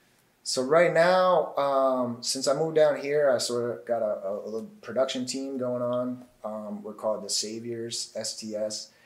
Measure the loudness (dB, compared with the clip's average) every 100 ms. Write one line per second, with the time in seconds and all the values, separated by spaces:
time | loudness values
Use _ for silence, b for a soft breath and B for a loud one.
0 | b b _ _ -6 -4 4 6 6 6
1 | 6 6 6 4 2 0 2 4 2 2
2 | -2 -4 -6 -2 0 2 2 4 4 4
3 | 0 2 4 2 0 -2 -2 -4 -2 0
4 | 0 -2 -4 -6 -6 -8 -10 -14 -4 0
5 | 0 -2 -6 -6 -6 -4 -4 -2 -2 -2
6 | -2 -6 -12 _ -10 -8 -8 -10 -10 -4
7 | -2 -2 -2 -4 -4 -6 -8 -8 -6 -8
8 | -8 -8 -8 -8 -6 -4 -4 -6 -12 b